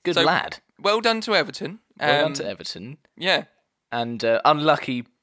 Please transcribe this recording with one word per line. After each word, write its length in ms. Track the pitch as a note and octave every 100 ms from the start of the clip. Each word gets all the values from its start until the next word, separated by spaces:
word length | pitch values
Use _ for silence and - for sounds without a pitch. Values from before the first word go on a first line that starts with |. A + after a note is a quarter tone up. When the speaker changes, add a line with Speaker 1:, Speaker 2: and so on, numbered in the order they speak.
Speaker 1:
Good 100 | F3
Speaker 2:
So, 80 | E3+
Speaker 1:
lad. 380 | D#3+ F3 - - _ _
Speaker 2:
well 220 | G3 A3
done 180 | A3+ A3+
to 140 | A3
Everton. 460 | G3 C#3+ C3 D#3+ G#3 _ -
Speaker 1:
Well 80 | D3 C#3+
done 20 | D3+
Speaker 2:
Um, 40 |
Speaker 1:
to 140 | C#3 G2+
Everton. 480 | F#2 E2+ E2+ A2 D3+ _ -
Speaker 2:
Yeah. 260 | F3+ E3 - _ _ _ _
Speaker 1:
And, 320 | A#2+ A#2 A#2
uh, 160 | A2+ A2+ C#3+
unlucky 580 | D3+ D3+ C#3+ - B2 A#2+ _